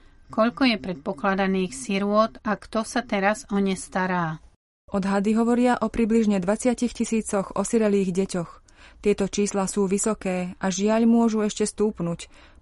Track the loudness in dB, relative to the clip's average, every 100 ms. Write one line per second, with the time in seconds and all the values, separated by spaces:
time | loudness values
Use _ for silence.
0 | -20 -20 -6 0 0 2 0 0 -4 -8
1 | -8 -4 -2 0 0 0 -2 -6 -4 -2
2 | 2 2 0 -2 -6 -6 -4 -6 -4 -6
3 | -4 0 0 -2 -2 -2 0 -2 -4 -4
4 | -2 -2 -2 -6 -14 _ _ _ -6 -4
5 | 0 0 2 2 2 4 4 2 0 0
6 | 2 4 4 2 0 0 0 0 -2 -2
7 | -2 -2 0 -2 -2 -4 0 2 2 2
8 | 2 0 -2 -4 -8 -12 _ -20 -20 -4
9 | 0 0 0 0 0 0 -2 0 0 0
10 | 0 -2 -4 -4 -6 -4 -4 0 2 4
11 | 6 6 4 2 -2 0 -2 0 -2 -2
12 | -6 -6 -10 -20 -20 -8